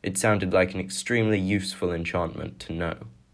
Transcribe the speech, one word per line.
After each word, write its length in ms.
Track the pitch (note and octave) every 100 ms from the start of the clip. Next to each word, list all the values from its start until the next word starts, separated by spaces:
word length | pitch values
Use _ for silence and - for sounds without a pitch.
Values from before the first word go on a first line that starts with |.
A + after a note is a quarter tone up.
It 160 | F#2+ F#2+
sounded 340 | A2+ G#2 F#2
like 220 | F#2 F#2
an 60 | F#2+
extremely 580 | F#2 - - A#2+ G#2+ G#2
useful 540 | F#2+ G2+ F#2+ - F2+
enchantment 680 | E2+ E2 F2+ E2+ D2+ D2+ -
to 120 | -
know. 240 | E2 E2+ - - - _